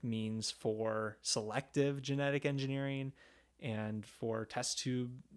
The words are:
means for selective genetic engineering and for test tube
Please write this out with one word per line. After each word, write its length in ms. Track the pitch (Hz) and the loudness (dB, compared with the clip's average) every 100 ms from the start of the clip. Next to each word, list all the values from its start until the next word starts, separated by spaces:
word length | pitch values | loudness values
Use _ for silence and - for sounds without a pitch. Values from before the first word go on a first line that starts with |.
means 480 | 120 110 110 110 - | -2 0 0 0 -2
for 680 | - 117 110 110 110 107 104 | -2 0 2 2 2 0 -2
selective 800 | - 117 107 120 - 143 139 139 | 0 0 0 -2 0 4 4 2
genetic 460 | 135 139 143 143 143 | 0 2 2 2 2
engineering 640 | 139 135 139 139 135 135 - - - _ - | 2 0 0 0 -2 -4 -8 -18 -20 _ -8
and 420 | 117 107 107 107 | -4 -2 -2 -4
for 420 | - - 117 110 110 | -6 -4 -2 0 -2
test 340 | 123 127 - | -2 -2 -2
tube 320 | 131 127 123 127 - | 0 0 -2 -6 -16